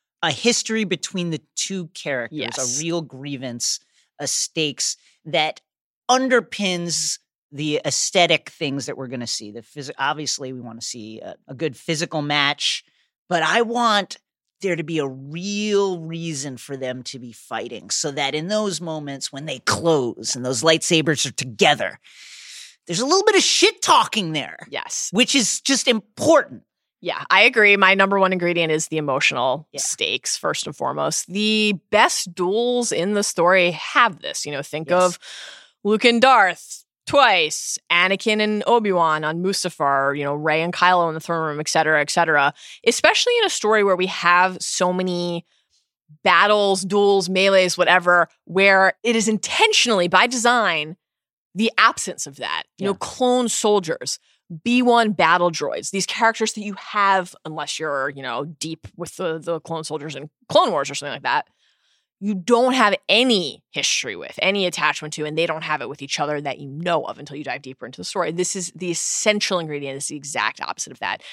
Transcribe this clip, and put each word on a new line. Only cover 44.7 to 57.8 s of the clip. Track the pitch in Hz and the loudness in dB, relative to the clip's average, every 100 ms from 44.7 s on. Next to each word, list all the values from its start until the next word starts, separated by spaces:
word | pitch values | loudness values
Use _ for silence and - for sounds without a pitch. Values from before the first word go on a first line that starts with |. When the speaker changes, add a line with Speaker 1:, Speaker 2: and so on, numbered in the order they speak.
| - 180 | -2 0
Speaker 2:
many | 180 185 175 175 170 - _ _ _ _ _ _ 151 | 0 -2 -2 -4 -6 -10 _ _ _ _ _ _ -4
battles, | 190 170 208 208 202 190 | 2 4 6 4 4 0
duels, | 185 202 202 196 180 | 0 2 4 4 2
melees, | 190 196 190 180 175 | 2 4 4 4 2
whatever, | 175 180 175 175 165 _ - | 4 4 6 4 4 _ -6
where | 175 196 190 190 - | 2 6 6 4 2
it | 240 226 | 0 2
is | 214 | 2
intentionally, | 214 - - 427 415 240 202 175 | 0 -2 0 2 4 2 2 4
by | 185 240 | 4 4
design, | 247 233 247 202 160 151 180 _ _ _ _ _ 180 | 2 2 2 2 -2 -4 -12 _ _ _ _ _ -2
the | 226 - | 0 4
absence | 220 - - - 143 | 4 4 -6 -8 -10
of | 139 | -10
that, | 104 80 - - | -6 -6 -8 -6
you | 196 | -4
Speaker 1:
Yeah. | |
Speaker 2:
know, | 190 | -4
clone | - - 247 247 240 | -6 0 2 4 2
soldiers, | - 214 208 165 - 139 - _ _ - 165 | 0 2 2 0 -6 -6 -8 _ _ -18 -8
B | 233 247 | 0 2
one | 240 233 220 | 6 4 4
battle | 180 160 175 175 | 4 4 4 2
droids, | 160 147 76 - | 0 -6 -6 -6
these | 196 - | -4 -4
characters | - 226 220 220 | 0 0 2 -4
that | 214 | -6
you | 214 190 | -10 -10
have, | - 214 196 190 180 - | -6 0 4 2 0 -8
unless | 165 156 147 | -12 -10 -8
you're, | - | -6